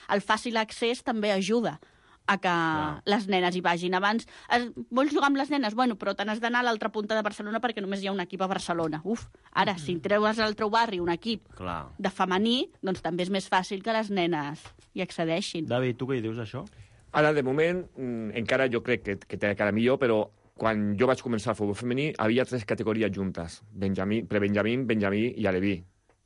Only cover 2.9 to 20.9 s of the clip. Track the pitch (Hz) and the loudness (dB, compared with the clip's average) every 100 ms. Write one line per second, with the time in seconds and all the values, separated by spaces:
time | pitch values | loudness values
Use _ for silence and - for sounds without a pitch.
2.9 | 143 - 240 196 190 180 180 180 170 180 | -4 0 0 2 2 2 0 0 0 0
3.9 | 185 202 226 - - - 240 240 233 240 | 0 2 0 -4 -14 -2 -2 -2 -8 -4
4.9 | 240 285 294 285 277 277 294 220 214 254 | 0 2 2 2 2 0 0 0 2 0
5.9 | 202 202 196 208 214 233 240 247 220 220 | 0 -2 -2 -2 -2 0 0 2 0 -2
6.9 | 220 208 220 214 - 208 214 240 226 202 | -4 -2 0 0 -4 -6 -2 -2 -2 -4
7.9 | 196 196 196 175 185 185 190 - 170 165 | -4 -2 -4 -4 -4 -2 -2 -2 -2 -2
8.9 | 156 185 226 - - _ - 196 180 147 | -2 -4 -6 -6 -20 _ 0 0 0 -2
9.9 | 175 185 202 214 220 214 208 214 220 226 | -2 2 4 4 2 0 0 2 4 2
10.9 | 185 175 170 226 220 - - 92 82 67 | 0 -2 -2 -2 -6 -8 -10 -6 -6 -8
11.9 | - 190 - 185 185 220 247 359 - 190 | -6 -4 0 2 2 2 2 -2 -6 -4
12.9 | 165 165 175 180 196 - 190 185 196 196 | -4 -2 -2 -2 -2 0 0 0 -4 -2
13.9 | 220 214 196 170 165 143 160 - - - | -2 0 0 0 0 -4 -8 -14 -20 -12
14.9 | - 180 - 165 165 214 170 151 120 127 | -8 -6 -2 0 0 -2 -6 -2 0 0
15.9 | 120 127 131 110 113 110 127 196 - - | -2 -2 -2 -2 -4 -8 -10 -12 -16 -20
16.9 | - - 147 151 151 127 139 165 180 - | -20 -2 2 4 4 2 2 2 0 -6
17.9 | - 127 117 110 101 107 127 135 117 117 | -8 -6 -4 -4 -4 0 2 2 0 0
18.9 | 120 - 98 - 98 104 101 104 104 117 | -2 -2 -6 -6 -2 0 2 2 4 4
19.9 | 135 131 110 - _ _ - 110 107 104 | 4 4 2 0 _ _ -2 0 2 0